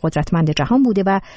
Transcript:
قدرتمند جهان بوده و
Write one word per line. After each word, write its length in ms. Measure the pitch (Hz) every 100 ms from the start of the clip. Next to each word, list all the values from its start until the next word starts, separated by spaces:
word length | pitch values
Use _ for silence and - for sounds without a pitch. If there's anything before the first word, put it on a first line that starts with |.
قدرتمند 480 | 165 156 147 170 156
جهان 320 | 147 147 254
بوده 200 | 254 196 190
و 140 | 196 -